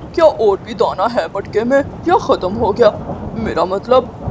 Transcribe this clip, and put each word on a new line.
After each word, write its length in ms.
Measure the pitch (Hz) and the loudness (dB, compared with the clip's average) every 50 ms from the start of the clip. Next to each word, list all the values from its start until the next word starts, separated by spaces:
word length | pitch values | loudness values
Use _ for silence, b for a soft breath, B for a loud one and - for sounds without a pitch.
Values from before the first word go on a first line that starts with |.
| - - - | -16 -8 0
क्या 120 | - 330 | 4 4
और 320 | 311 - - - 208 196 185 | 4 4 4 4 2 2 2
भी 140 | - 196 220 | 0 -6 -4
दाना 320 | 190 220 - - 165 185 233 | -2 -2 0 0 0 -2 -2
है 140 | 233 233 - - | 0 -2 -4 -4
मटके 340 | - 196 196 - - 208 226 | -4 -8 -8 -4 -2 -2 0
में 120 | 240 269 277 285 - - - - | 2 2 2 2 0 -4 -8 -2
या 120 | 320 349 427 | 2 2 2
ख़त्म 320 | - - 254 - - 180 196 | 2 2 0 0 0 -2 -2
हो 160 | 226 240 196 202 | -2 0 0 2
गया? 180 | - 233 208 - - - - - - - - - | 4 4 4 4 2 -2 -10 -10 -8 -8 -8 -8
मेरा 300 | 226 226 202 - 156 170 | -6 -4 -4 -2 0 0
मतलब, 460 | 180 185 196 196 - 247 262 254 - - - - - | 0 -2 -4 -2 2 2 2 2 2 -4 -10 -6 -2